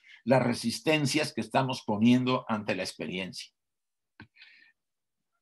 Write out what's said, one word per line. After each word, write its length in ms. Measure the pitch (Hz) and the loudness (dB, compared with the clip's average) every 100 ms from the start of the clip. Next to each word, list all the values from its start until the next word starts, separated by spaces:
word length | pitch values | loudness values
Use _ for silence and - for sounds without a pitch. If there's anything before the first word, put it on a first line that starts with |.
| _ - | _ -12
las 180 | 113 127 | 2 2
resistencias 920 | 120 113 117 - 160 156 135 156 143 | 4 -2 -4 -4 0 0 2 0 -2
que 80 | - | -4
estamos 400 | 104 131 131 123 | -2 0 0 -4
poniendo 640 | - 104 117 127 127 127 - | -4 2 6 6 4 -2 -2
ante 260 | 107 101 | -6 -2
la 80 | 95 | -4
experiencia. 680 | 92 - 82 90 92 - - _ _ _ _ _ _ _ - _ - - _ _ _ _ _ _ _ _ | -4 -8 -8 -6 -8 -10 -16 _ _ _ _ _ _ _ -20 _ -20 -20 _ _ _ _ _ _ _ _